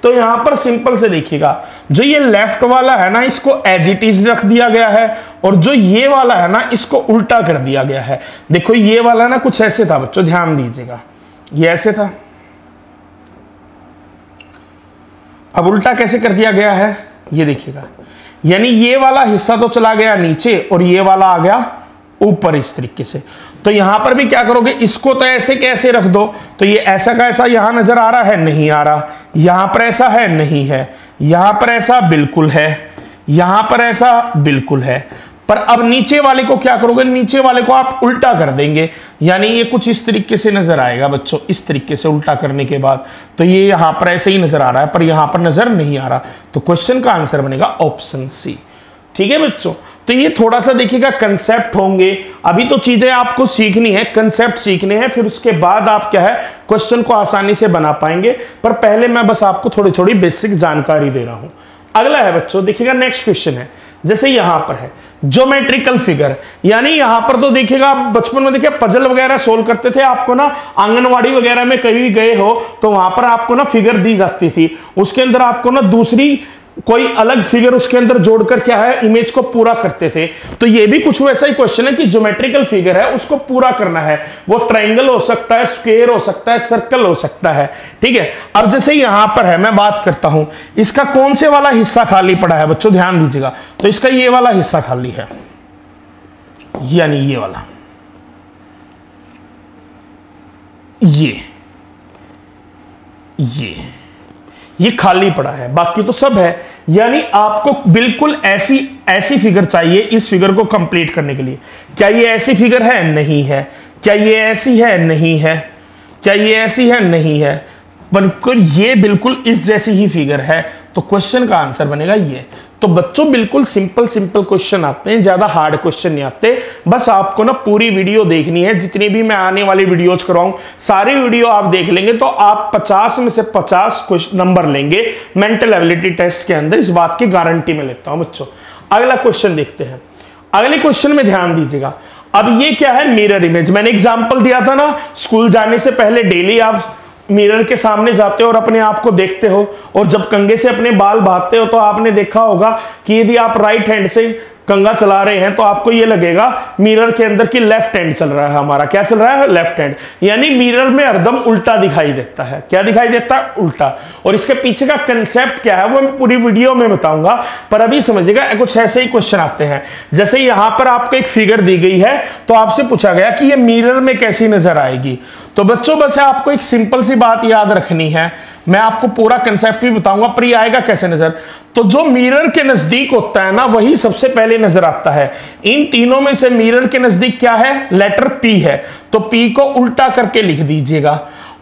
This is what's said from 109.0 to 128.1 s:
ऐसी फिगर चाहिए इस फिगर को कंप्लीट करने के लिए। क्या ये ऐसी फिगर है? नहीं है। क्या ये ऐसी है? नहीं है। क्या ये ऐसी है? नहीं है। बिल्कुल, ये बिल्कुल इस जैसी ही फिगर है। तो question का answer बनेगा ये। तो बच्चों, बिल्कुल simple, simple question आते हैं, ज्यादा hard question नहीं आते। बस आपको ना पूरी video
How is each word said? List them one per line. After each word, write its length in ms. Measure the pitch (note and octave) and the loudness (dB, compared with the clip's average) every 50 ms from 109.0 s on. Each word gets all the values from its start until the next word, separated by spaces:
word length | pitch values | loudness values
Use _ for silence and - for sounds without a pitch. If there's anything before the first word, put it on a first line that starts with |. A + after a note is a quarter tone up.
| - - | -4 -2
ऐसी 280 | F#3 G3 G3 - C#4+ | -2 -2 0 0 -2
फिगर 280 | A#3 F#3+ A3 F3 G3 F#3 | 0 2 2 2 2 0
चाहिए 360 | D#3+ - F3 E3 D#3+ F3 G3 | 0 0 0 2 2 2 2
इस 280 | A3 - A3+ A3+ A3 - | 0 2 -2 -2 0 0
फिगर 240 | G#3 F#3 - G3 F#3+ | 0 0 2 2 2
को 100 | G3+ A3 | 0 0
कंप्लीट 480 | G#3+ A3 G3+ F3 - - E3 E3 D#3 - | 0 0 -2 -2 -2 -2 -4 -4 -2 -4
करने 220 | E3+ D3+ C#3+ C#3 | -6 -6 -6 -6
के 80 | C#3 C3+ | -6 -8
लिए। 140 | B2+ C3 - - - - - - - - | -8 -10 -12 -16 -20 -20 -20 -20 -20 -4
क्या 100 | - G#3 | 0 0
ये 180 | G3+ G#3+ A#3 A#3 | 2 2 2 2
ऐसी 300 | A#3 A3+ A3 A3+ C4 C4 | 2 0 -2 0 0 2
फिगर 280 | F3+ A3+ A#3+ A#3+ A#3+ A3 | 2 2 2 2 2 2
है? 200 | A#3 B3+ G#3+ E3+ | 2 0 0 0
नहीं 360 | D#3+ D3+ D3+ D3 C#3+ D#3 D3 C#3+ | 0 0 0 0 0 0 -2 0
है। 240 | C3 D3 C#3 C#3 - - - - - - - - | -2 -4 -4 -6 -8 -16 -20 -20 -20 -20 -4 0
क्या 100 | G#3 G#3 | 0 2
ये 220 | G#3 G#3 A3 A3 | 2 2 2 2
ऐसी 420 | A3 A3 A3 A3 G#3+ - C4+ B3 A3 | 2 2 0 -2 -2 0 2 2 4
है? 180 | A#3 A#3 G3 | 4 2 2
नहीं 400 | F3 E3 D#3+ D#3+ D3+ E3 E3 E3 D#3 | 2 2 0 0 0 0 0 0 0
है। 160 | D#3 D#3 D#3+ D#3 - - - - - - - - - - - - - | 0 0 -2 -4 -8 -14 -20 -20 -20 -20 -20 -20 -20 -20 -20 -4 -2
क्या 100 | G3+ G3 | 0 0
ये 200 | G#3 G#3+ G#3+ A3 | 2 2 2 2
ऐसी 320 | A3 A3 A3 A3 B3 B3+ A#3 | 0 0 -2 0 2 2 2
है? 140 | A#3+ A#3+ G#3 | 2 2 2
नहीं 360 | F3+ E3+ E3 D#3 D#3+ D3+ D3 | 2 0 0 0 0 0 0
है। 240 | D3+ C#3+ D3 D3 - - - - - - - - - - - | 0 -2 -2 -4 -10 -18 -20 -20 -20 -20 -20 -20 -10 -2 0
बिल्कुल, 440 | G3 G3 F#3+ F#3 - - A#3+ C4 | 0 0 0 -2 -2 -4 -2 2
ये 360 | A#3+ F#3+ D#3+ C#3 E3 G3+ A#3+ C4 | 2 2 2 2 2 2 2 2
बिल्कुल 480 | G#3+ F#3+ G#3 G3+ F#3+ - B3+ C4 B3+ - | 2 2 2 2 0 0 -2 -4 -2 -2
इस 180 | A#3 A#3 G3+ D3+ | -2 -2 0 0
जैसी 260 | F#3+ G#3+ G#3 G#3 A3+ | 0 0 0 0 0
ही 160 | G#3 F#3+ G#3 F#3+ | 0 0 0 0
फिगर 320 | D3+ E3+ D3 C3+ D3 C#3 | 0 -2 -2 -2 -2 -4
है। 240 | C3 D3 D#3+ E3 D#3+ - - - - - - | -2 -2 -2 -2 -2 -8 -14 -18 -20 -10 -8
तो 60 | F3+ | -8
question 460 | - - G3 G3 F#3+ - - B3+ B3 | -4 -2 -2 -2 -2 -2 -2 -2 0
का 100 | G#3+ G3+ | 0 0
answer 300 | E3+ D3+ C3+ B2+ - D#3 | 0 -2 -4 -4 -6 -4
बनेगा 260 | C#3 D3 C#3+ D#3 F3 G#3 | -4 -4 -4 -2 0 0
ये। 320 | G#3+ F#3 C#3+ C3 B2+ B2+ - - - - - - _ | 0 0 -2 -6 -10 -14 -18 -20 -20 -20 -20 -8 _
तो 60 | - | 0
बच्चों, 440 | G3+ E3 F3 - - - - D#4 D#4 | 2 2 2 0 -2 -2 -2 0 2
बिल्कुल 320 | C4+ A#3+ A3 G3 - C#4 C4+ | 2 0 0 0 0 -2 -2
simple, 420 | - - G3+ F#3+ F3+ - - A#3+ | 0 -2 -4 -4 -2 -2 -2 -2
simple 360 | A#3 - A3 G3 F3 - G#3+ G3 | -2 -2 -4 -4 -2 -2 -2 -2
question 400 | - G3+ F#3 F#3+ - - F#3+ D#3+ | 0 -2 -2 -2 -2 -4 -2 -2
आते 260 | C#3+ C3+ - - F#3+ | -4 -6 -6 -4 -2
हैं, 100 | A3 A#3 F#3 | 0 2 2
ज्यादा 220 | G3 F#3 F3+ G#3+ | 2 2 2 0
hard 300 | G#3 C#3+ E3 D#3 D#3 D#3 | 0 0 0 0 0 -2
question 360 | C#3+ - F3 D3 - - F3+ | -2 -4 -4 -6 -4 -6 -4
नहीं 120 | D#3 C#3+ C#3 | -4 -4 -6
आते। 280 | C3+ - - - A3+ B3+ B3+ - - - - - | -8 -8 -2 0 0 0 0 -4 -12 -16 -8 -2
बस 200 | E3+ G#3 B3+ B3 A#3+ | -2 0 0 2 0
आपको 340 | G#3+ G3 F#3+ G3 - - G#3+ | 0 2 0 -2 -2 -2 -2
ना 80 | A3+ A3 | -2 -2
पूरी 340 | A3 - G#3+ G#3 G#3+ A#3 A#3 | -2 -2 0 0 2 2 0
video 340 | G3 F#3+ F#3+ F#3 | 0 -2 -2 0